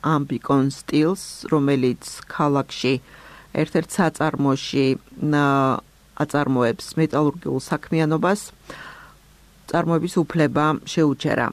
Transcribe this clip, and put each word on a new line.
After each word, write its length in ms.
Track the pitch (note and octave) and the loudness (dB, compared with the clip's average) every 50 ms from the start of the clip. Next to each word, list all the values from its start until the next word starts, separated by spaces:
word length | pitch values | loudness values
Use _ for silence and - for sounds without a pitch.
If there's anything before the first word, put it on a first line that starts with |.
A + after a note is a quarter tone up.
Ambicon 680 | - C#3 D#3+ D3 C#3+ C#3 C3+ A#2 - - C#3 C#3 C3 C#3 | 0 0 0 0 0 -2 -6 -6 -2 0 2 2 2 0
Steels, 760 | C3+ - - - - D3 D3+ D#3+ F#3+ G3 - - - - - - | -2 -6 -10 -2 0 2 2 2 0 -2 -6 -16 -16 -14 -4 -2
რომელიც 760 | - D3+ C#3 C#3 C#3+ C3 B2+ B2+ B2 - - - - - - | 0 2 2 2 2 2 2 0 0 -2 -8 -16 -16 -16 -16
ქალაქში 720 | - - - D#3 D3 C#3+ C#3 C3+ - - - - B3 C#3 B2+ - - - - - - - - - - - | -14 -4 -2 0 2 2 0 -2 -4 -8 -4 0 0 0 0 -2 -10 -20 -20 -20 -20 -20 -20 -20 -8 -2
ერთ-ერთ 380 | - D#3 - - E3 E3 - | -2 -2 0 0 -4 -2 -2
საწარმოში, 960 | - - F#3+ D#3+ D#3 - D#3 D#3 - - C#3+ C#3 C3+ C3+ - - - C#3 C3+ C3+ C3 - - - - - - D3+ | -2 0 0 0 0 0 -4 -2 0 0 2 2 2 0 -2 -2 0 2 2 2 0 -2 -6 -18 -10 -4 -2 0
ა, 160 | D3+ D3 D3 C#3+ C#3 C#3 C3+ C3 B2+ - - - _ _ _ - _ | 2 2 2 4 4 4 2 2 0 -2 -4 -12 _ _ _ -20 _
აწარმოებს 680 | - D3+ D3 - C#3+ D3 C3 C3+ B2+ A#2+ A#2 A2+ - - - - | -4 -4 -2 0 -2 0 2 2 2 2 2 0 -2 -6 -8 -2
მეტალურგიულ 680 | - D#3+ D3+ - C#3 D3+ D3 C#3+ F3 - D3+ C3+ C3 | 0 0 0 2 2 2 2 0 -2 -6 -4 -4 -4
საქმიანობას, 800 | - - D#3+ D3+ - - - D#3+ D#3+ D3+ D#3 D#3+ E3+ F3 G3 G#3 - - - _ - - - - - - - - - - - - _ - - - - - - - - - | -4 -4 -6 -6 -4 -2 0 0 2 2 2 2 2 0 0 0 -4 -14 -20 _ -20 -18 -18 -16 -16 -18 -18 -20 -20 -20 -20 -20 _ -20 -20 -20 -20 -20 -20 -20 -14 -4
წარმოების 460 | - E3 E3+ E3 E3+ D#3+ D3+ F3+ - | -2 -2 0 2 0 0 0 0 0
უფლება 520 | F#3+ E3 - - E3 D#3 C#3+ A2 D3 D3+ D#3 D#3 - - | 0 0 0 2 2 2 2 2 2 2 2 0 -2 -6
შეუჩერა. 600 | - - - D#3+ D3 C#3 - - D#3 A#2+ A2+ B2 - | -6 0 2 2 2 2 0 -2 -2 0 0 0 -2